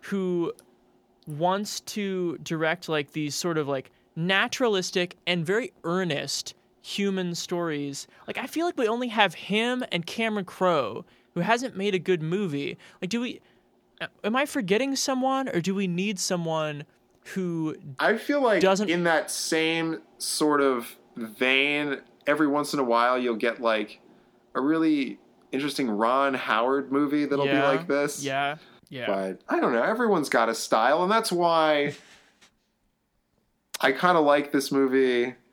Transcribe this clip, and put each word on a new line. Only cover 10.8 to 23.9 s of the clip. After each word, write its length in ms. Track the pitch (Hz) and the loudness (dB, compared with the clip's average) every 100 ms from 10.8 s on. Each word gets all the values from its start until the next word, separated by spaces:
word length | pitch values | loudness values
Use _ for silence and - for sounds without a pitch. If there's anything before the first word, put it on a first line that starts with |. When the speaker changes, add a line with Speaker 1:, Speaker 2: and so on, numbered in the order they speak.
| 117 113 - _ _ | 0 -4 -14 _ _
Speaker 1:
who 60 | - | -6
hasn't 360 | 175 233 247 - | 0 0 0 -4
made 180 | 196 | -2
a 60 | 185 | -2
good 220 | 165 185 | 0 0
movie. 540 | 156 180 202 143 135 - - - | 0 -2 -2 -2 -4 -8 -16 -10
Like, 100 | 185 | -6
do 100 | 226 | -4
we, 200 | 240 - _ _ _ _ _ _ 170 _ | -4 -8 _ _ _ _ _ _ -14 _
am 140 | 202 240 | -2 0
I 100 | 285 | 0
forgetting 480 | 294 190 202 277 269 | -2 0 0 0 -2
someone, 520 | - 262 262 269 269 | -2 0 0 0 0
or 120 | 175 | -2
do 140 | 170 | -2
we 120 | 196 196 | -2 0
need 320 | 170 196 196 | 0 -2 -2
someone 680 | - 185 165 160 156 147 143 _ _ _ - | -2 -2 -2 -2 -2 -6 -12 _ _ _ -10
who 420 | - 180 170 156 - 151 135 | -6 -4 -2 -4 -4 -12 -2
Speaker 2:
I 180 | 156 226 | 2 2
feel 260 | - 285 | 0 2
like 180 | 254 196 | 4 4
Speaker 1:
doesn't 300 | 185 190 196 | 4 4 2
Speaker 2:
in 140 | 170 | 0
that 260 | 170 160 - | 2 2 0
same 720 | - - 160 160 165 165 160 - _ | -6 -2 0 0 0 -2 -4 -10 _
sort 420 | - - 151 143 | -6 0 2 4
of 340 | 139 127 117 - _ - | 4 2 -4 -16 _ -12
vein, 840 | 113 107 131 135 143 147 147 135 - _ - | -10 -2 2 4 2 0 -2 -4 -8 _ -2
every 200 | 147 151 | 2 2
once 280 | 143 143 | 2 0
in 60 | 147 | -2
a 40 | |
while 340 | 127 117 120 127 | 2 4 4 2
you'll 180 | 123 110 | 0 0
get, 240 | 117 113 | -2 0
like, 400 | 120 110 104 | 0 0 -2